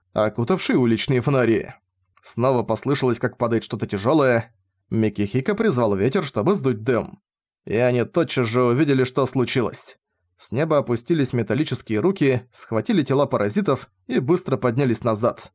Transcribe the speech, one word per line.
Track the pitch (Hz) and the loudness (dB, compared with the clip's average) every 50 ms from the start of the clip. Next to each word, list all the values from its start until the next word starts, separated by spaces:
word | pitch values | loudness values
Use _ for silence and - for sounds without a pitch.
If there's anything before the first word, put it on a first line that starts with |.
| _ _ - | _ _ -2
окутавший | - 107 110 - - 117 - - - - - 262 | 0 0 0 0 -2 -2 0 0 0 0 0 2
уличные | 156 123 117 113 107 - - 135 123 | 2 4 2 2 2 0 0 0 0
фонари. | 110 147 139 131 123 113 113 92 - - - - _ _ _ _ _ _ _ _ | 2 2 2 2 4 2 2 2 0 -4 -12 -20 _ _ _ _ _ _ _ _
Снова | - - - - 117 135 135 123 | -18 -10 -4 -2 0 2 2 0
послышалось, | 107 - 110 107 - 135 143 - 135 127 117 - | 0 -2 -4 -4 -2 -2 -2 0 0 0 0 0
как | - 123 - - | -2 -4 -4 -4
падает | 123 113 113 110 - | -2 -2 0 -2 -2
что-то | - - 104 113 101 | -4 -6 -8 -6 -6
тяжёлое. | - 98 95 120 156 156 139 131 120 113 113 - _ _ _ _ _ _ _ _ | -6 -2 0 2 2 4 4 4 2 2 0 -4 _ _ _ _ _ _ _ _
Микихико | - 113 110 110 104 - 104 - - 127 135 - 208 | -2 0 0 0 0 -2 -2 -2 -2 -2 0 0 0
призвал | 208 233 214 147 123 120 107 101 | 0 0 0 2 2 2 2 2
ветер, | 95 98 131 135 - 165 | 2 0 0 0 -2 -2
чтобы | 139 - 110 104 156 208 | -4 -4 -2 0 0 0
сдуть | 175 131 131 120 104 107 | 0 0 -2 -2 -2 -2
дым. | 127 127 110 80 - - - _ _ _ _ _ _ _ _ _ | -2 -2 -2 -2 -4 -10 -20 _ _ _ _ _ _ _ _ _
И | - 95 | -4 -2
они | 110 123 123 123 123 113 | 0 2 2 2 0 -2
тотчас | - - 170 160 - - - 123 110 | 0 0 -2 -2 0 0 -2 -2 0
же | 113 127 127 | 2 2 2
увидели, | 120 120 127 160 143 139 131 127 | 4 4 2 2 2 2 2 0
что | 123 - - 135 | 0 0 -2 -2
случилось. | 123 - 131 120 117 - 135 117 - - - - - - _ _ _ _ _ _ _ _ - | 0 0 0 -2 0 0 0 -2 -2 -4 -8 -12 -14 -18 _ _ _ _ _ _ _ _ -20
С | - - | -12 -8
неба | 104 123 156 160 156 143 | -4 -4 -2 0 0 0
опустились | 131 - 120 113 - - 175 160 135 120 - | 2 0 -2 -2 0 0 0 0 0 0 -2
металлические | 120 113 - 110 123 160 - 131 - - - 110 104 | -2 -2 0 0 -2 -2 -2 -4 -6 -4 -4 -2 0
руки, | 127 180 196 - 151 135 131 117 - - | 2 0 0 2 2 2 2 0 -2 -8
схватили | - - - - 113 110 107 - 226 170 147 | -14 -16 -8 -4 -4 -2 0 0 0 0 0
тела | - 139 139 143 | 2 2 0 2
паразитов | - - 117 104 104 104 208 196 - 135 123 - - _ _ _ | 0 0 0 -2 0 0 0 0 0 0 -2 -4 -10 _ _ _
и | - 247 233 | -4 -2 0
быстро | 135 123 175 180 - - 135 - | 2 2 0 0 0 -2 -2 0
поднялись | - 123 113 123 143 127 113 - - | 0 0 2 2 2 2 0 0 0
назад. | 120 110 104 113 120 - - - - | -2 0 0 0 -2 -2 -4 -8 -20